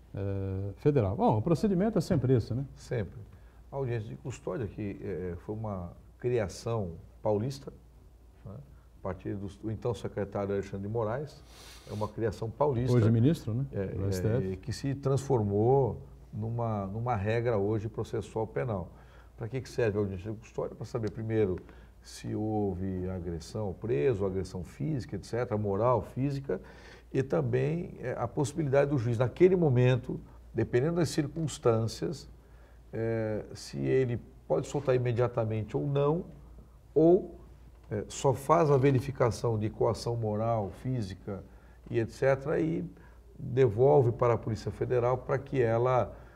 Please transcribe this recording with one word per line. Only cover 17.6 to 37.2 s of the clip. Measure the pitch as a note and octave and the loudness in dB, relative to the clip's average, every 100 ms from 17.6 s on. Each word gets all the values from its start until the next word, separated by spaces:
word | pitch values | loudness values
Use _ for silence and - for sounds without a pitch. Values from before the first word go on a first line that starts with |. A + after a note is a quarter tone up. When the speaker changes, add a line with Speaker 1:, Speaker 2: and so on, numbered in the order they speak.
| G2+ A2 G#2+ | 2 0 -2
Speaker 2:
processual | - A2 A#2 - A2 A2 | -6 -4 -4 -4 -4 -4
penal. | C#3 C3+ G2 E2 - - - - - | -4 -2 -4 -6 -12 -20 -20 -20 -12
Pra | A2+ | -8
que | C3 | -6
que | G#2 | -6
serve | - A#2 G2+ | 0 0 2
a | |
audiência | G2+ F#2+ G#2 | -2 -4 -8
de | G#2+ | -10
custódia? | - - E3 - | -10 -8 -6 -8
Pra | A2 | -8
saber, | B2 G#2+ | -4 -4
primeiro, | G2+ A2 A2+ G2+ F2+ - - - - | -4 0 2 2 0 -6 -20 -20 -20
se | - - A#2 G#2+ | -20 -14 -8 -4
houve | G#2+ G#2+ G2+ F2+ F#2+ F#2 F#2 | -2 0 0 -2 -4 -4 -4
agressão | F#2+ F2 E2 - A2 G#2 | -6 -6 -8 -8 -6 -6
ao | |
preso, | F2 A2 C3+ C#3+ G#2 G2 | -6 -2 0 2 2 0
agressão | F#2 F2 F#2 | -2 -6 -8
física, | E2+ - D3 D3 - D3+ | -10 -6 -4 -4 -6 -10
et | |
cetera, | - A#2 B2+ G#2 | -6 -4 -2 -2
moral, | G#2 G2 A#2+ B2 | 0 2 2 2
física, | D#2+ - C#3 C#3 C3+ G3 - - - - - | -2 -4 -2 -2 -4 -6 -6 -20 -20 -20 -4
e | - | -2
também, | C#3+ E3+ C3 B2+ C#3 E3 - - | 0 0 0 0 0 -2 -6 -8
é, | B2+ - | -8 -4
a | A#2 | -4
possibilidade | - C#3+ E3+ D3 C3+ C#3+ | -2 -2 -2 2 4 4
do | C#3+ | 2
juiz, | A#2 A2+ | 0 2
naquele | B2 - F3+ F#3 | 0 6 6 8
momento, | D#3 B2 B2 B2+ - - - - - | 4 6 6 4 0 -8 -10 -20 -8
dependendo | A2+ A2 B2 D3+ E3+ | -2 0 2 2 2
das | D#3+ | 0
circunstâncias, | - C#3+ E3 D3+ - B2 A2+ A2+ - - C#3 - - - - - - - | 0 -2 -2 -4 2 2 4 0 -2 -6 -6 -12 -20 -20 -20 -20 -20 -12
é, | A2 A2+ A2+ A2 G#2+ - | -4 -2 -2 -2 -4 -6
se | G#2 - C#3 | -12 -10 -4
ele | C3+ C3 B2+ A#2+ - - - | 2 2 2 -2 -8 -20 -2
pode | D#3+ - | -2 0
soltar | D3 C#3 B2+ | -2 2 2
imediatamente | B2 A#2 B2 - A2 A2 G#2 C#3 | 2 2 0 0 -2 -2 -2 -4
ou | D3 | -2
não, | C#3+ C#3+ E3 - - - - - - - | 2 2 2 -4 -14 -20 -20 -20 -20 -2
ou, | C#3+ D#3+ F3+ | 6 8 8